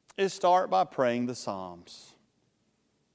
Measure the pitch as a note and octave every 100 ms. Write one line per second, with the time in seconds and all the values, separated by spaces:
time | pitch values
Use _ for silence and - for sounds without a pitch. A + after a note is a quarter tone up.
0 | _ - F#3+ - F3+ F#3 F#3+ F#3+ F3+ -
1 | B2 A#2+ B2 A#2+ A#2+ G2 F#2 F2 - -
2 | - _ _ _ _ _ _ _ _ _
3 | _